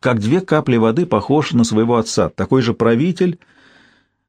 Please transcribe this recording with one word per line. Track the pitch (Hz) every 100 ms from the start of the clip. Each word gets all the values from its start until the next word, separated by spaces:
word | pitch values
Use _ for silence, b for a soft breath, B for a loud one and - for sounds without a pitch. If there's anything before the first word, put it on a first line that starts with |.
как | 131 117
две | 104 170
капли | 190 156 - 120
воды, | 113 120 175
похож | 110 - 147 -
на | 123
своего | 117 107 117 120
отца, | 110 - 82
такой | - 95 131
же | 117
правитель, | - 113 117 170 - 180 165 b b b b b b b b